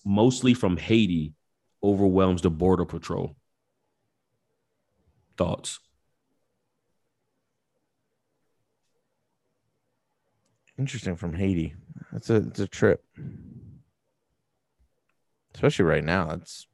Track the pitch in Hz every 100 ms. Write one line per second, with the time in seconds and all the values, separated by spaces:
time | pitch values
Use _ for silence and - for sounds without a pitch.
0 | 101 101 127 127 127 123 98 87 - 113
1 | 101 85 76 - _ _ _ - 101 98
2 | 98 95 95 87 92 80 92 90 85 82
3 | - 92 85 - _ _ _ _ _ _
4 | _ _ _ _ _ _ _ _ _ _
5 | _ _ _ - 87 - - - _ _
6 | _ _ _ _ _ _ _ _ _ _
7 | _ _ _ _ _ _ _ _ _ _
8 | _ _ _ _ _ _ _ _ _ _
9 | _ _ _ _ _ _ _ _ _ _
10 | _ _ _ _ _ _ _ - 135 117
11 | 98 85 87 82 98 87 82 - - -
12 | - 113 - 110 - - 98 - 104 -
13 | _ - - - - - - - _ _
14 | _ _ _ _ _ _ _ _ _ _
15 | _ _ _ _ _ - 139 - 85 73
16 | 76 92 80 - - - -